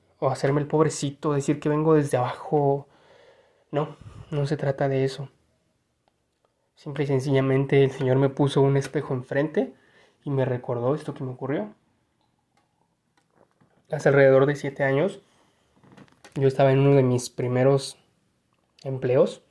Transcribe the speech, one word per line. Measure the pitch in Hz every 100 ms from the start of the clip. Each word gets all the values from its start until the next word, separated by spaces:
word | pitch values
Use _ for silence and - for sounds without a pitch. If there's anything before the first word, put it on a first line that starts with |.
| _ -
o | 139
hacerme | 131 139 147
el | 147
pobrecito, | 156 156 - 143 143 156
decir | 143 139 147
que | 151
vengo | 151 156
desde | 156 139 127
abajo. | 123 - - 151 139 139 - _ _ _ _ _ _ _ _
No, | 143 156 - - - -
no | 147 139
se | 151
trata | 143 135 139
de | 135
eso. | 135 - 135 _ _ _ _ _ _ _ _ _ _ _ _ _ _
Simple | _ 156 143
y | 143
sencillamente | 135 139 135 135 135 139 139
el | 135
Señor | 135 131 135
me | 139
puso | 135 139 147
un | 139 139
espejo | 135 151 -
enfrente | 131 - 139 156 208 262 - _ _ _ _
y | -
me | 135 127
recordó | 120 - 120 123
esto | 156 -
que | 139
me | 131
ocurrió. | 127 131 160 208 - _ _ _ _ _ _ _ _ _ _ _ _ _ _ _ _ _ _ _ _ -
Hace | 147 147
alrededor | 139 135 135 143
de | 143
siete | 143 -
años | 135 139 185 - _ _ _ _ _ _ _ - - _ -
yo | - 135
estaba | 135 139
en | 135
uno | 139 139
de |
mis | 127 123 -
primeros | - 123 123 135 139 - - _ _ _ _ _ _ _ _
empleos | 139 131 127 131 - - _